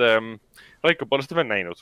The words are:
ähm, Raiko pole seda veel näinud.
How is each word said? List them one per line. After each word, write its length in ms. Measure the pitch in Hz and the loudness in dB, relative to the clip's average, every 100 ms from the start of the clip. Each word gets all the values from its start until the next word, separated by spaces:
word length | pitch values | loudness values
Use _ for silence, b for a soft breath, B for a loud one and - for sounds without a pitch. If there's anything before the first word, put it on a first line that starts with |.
| 120 | 4
ähm, 300 | 110 113 107 _ _ b b 165 | 4 0 -12 _ _ b b -2
Raiko 220 | 170 131 | 0 0
pole 160 | 139 135 | -2 -2
seda 140 | 170 | -4
veel 100 | 127 | -2
näinud. 320 | 101 87 87 | -2 -4 -10